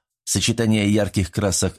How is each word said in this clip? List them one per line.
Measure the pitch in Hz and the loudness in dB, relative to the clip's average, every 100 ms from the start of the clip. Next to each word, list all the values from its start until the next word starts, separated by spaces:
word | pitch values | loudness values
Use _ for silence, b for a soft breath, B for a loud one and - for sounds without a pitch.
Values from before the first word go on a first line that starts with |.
| _ _ | _ _
Сочетание | - 101 117 113 110 110 101 | -4 -2 0 0 2 2 2
ярких | 104 98 104 90 | 2 0 0 -2
красок | - 101 - 92 | -2 -2 0 -4